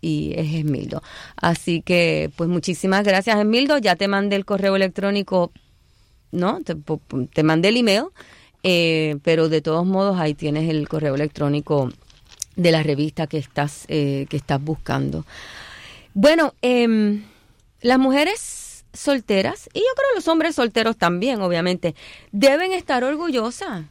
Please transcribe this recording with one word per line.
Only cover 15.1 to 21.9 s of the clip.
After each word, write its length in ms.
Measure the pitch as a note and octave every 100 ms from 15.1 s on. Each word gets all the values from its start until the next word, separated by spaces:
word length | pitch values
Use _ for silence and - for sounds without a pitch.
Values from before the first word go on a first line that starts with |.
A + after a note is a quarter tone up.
| D3+ D3+ - - - - - - - -
Bueno, 400 | - B3 E4 D4 -
em, 640 | B3 B3 A#3 A3 G#3 G#3 G#3 _ _ _ _ _
las 180 | A#3 C4
mujeres 880 | C4 C4+ D#4 G#4+ - - - - _
solteras, 760 | - - C#4 G#3 G3+ G#3+ F#4 -
y 60 | -
yo 60 | A4+ C5
creo 120 | C#5 A4+
los 120 | D#4
hombres 280 | E4 D#4+ D4+
solteros 420 | A#3+ A3+ A3+ A3+
también, 440 | E3+ F3 A3+ A#3+
obviamente, 540 | F#3+ F3 F3+ F3+ F3